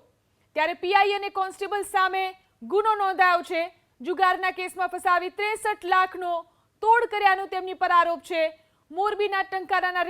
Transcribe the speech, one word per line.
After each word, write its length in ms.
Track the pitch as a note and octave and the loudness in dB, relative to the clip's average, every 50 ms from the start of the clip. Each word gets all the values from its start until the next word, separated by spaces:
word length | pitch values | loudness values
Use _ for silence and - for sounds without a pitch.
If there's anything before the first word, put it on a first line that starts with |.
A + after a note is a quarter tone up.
| _ _ _ _ _ _ _ _ _ _ - | _ _ _ _ _ _ _ _ _ _ -2
ત્યારે 200 | D4+ D#4 D#4+ F4 - | -2 -2 -2 -2 -4
પી 120 | - F4+ G4+ G4 | -2 4 4 6
આઈ 160 | G4+ G4+ G4+ G4+ | 6 6 2 -2
અને 120 | G4+ G4+ - G4 | -4 -4 -4 -4
કોન્સ્ટેબલ 460 | F#4+ F#4+ F#4+ - G4+ F#4+ G#4 G4+ F#4+ - - | -4 -4 -4 -8 -8 -4 -4 -4 -4 -2 0
સામે 300 | F#4+ F#4+ F#4 F#4 F#4+ F#4+ F#4 F#4 - _ _ _ _ A#3 A3+ E4+ | 2 2 2 0 -2 -4 -4 -6 -10 _ _ _ _ -10 -2 0
ગુનો 200 | G4+ G#4 A4 G#4+ G4+ | 0 2 2 0 0
નોંધાયો 420 | G4+ F#4+ F#4+ D#4+ F#4 F4+ F4 F4 - - | 0 -2 2 2 4 4 4 2 0 -4
છે. 140 | F4+ E4 E4+ F4+ _ _ _ _ _ - | -4 -4 -4 -6 _ _ _ _ _ -14
જુગારના 500 | B3 D#4 F4+ C#4+ F#4+ F#4 F#4 - F#4+ F#4 F4+ F4+ | -8 -6 -2 2 2 2 2 0 -2 -4 -4 -4
કેસમાં 340 | F#4 F4+ - F4+ F#4 F4+ F4+ | -8 -8 -6 -6 -6 -4 -4
ફસાવી 380 | F4+ - F#4+ F4 F4 F4+ F#4 - - | -4 0 0 0 0 0 -4 -6 -4
ત્રેસઠ 480 | G4+ G#4+ A4 G#4+ - G#4+ G#4 G#4+ - F4 F#4 | -4 -4 -4 -4 -4 -4 -4 -4 -2 0 2
લાખનો 400 | F#4 F#4 F#4 F#4 F4+ F4+ F4 F4 E4 E4 _ _ _ _ _ _ - - | 2 2 0 -2 -8 -6 -6 -6 -6 -8 _ _ _ _ _ _ -4 2
તોડ 260 | G#4+ A#4 A#4+ A#4+ - G#4 | 4 4 4 4 2 -2
કર્યાનો 340 | G#4 G#4 F#4+ F#4+ F#4+ G4 - F#4+ | 2 4 4 4 4 0 -6 -6
તેમની 240 | F#4 F#4 F#4 F#4 F#4 | -6 -6 -6 -4 -2
પર 140 | F#4+ F4+ F4 F4 | 0 4 4 4
આરોપ 240 | E4+ E4+ E4+ - - - | 4 4 0 -4 -6 -4
છે. 140 | F#4 D#4+ D#4+ D#4+ D#4+ _ _ _ _ _ _ - | -2 0 0 -2 -2 _ _ _ _ _ _ -12
મોરબીના 520 | D4 F4 G4+ G#4 G#4+ G4 G#4 G4+ G4 F#4+ F#4+ | -4 -2 -2 -2 0 0 -2 -2 0 -2 -4
ટંકારાના 600 | F#4+ F#4+ F#4+ F4+ - G4 F#4 F4+ F4+ F4+ F4+ F4 F4 | -2 -4 -6 -4 0 -2 0 0 0 -2 -2 -2 -2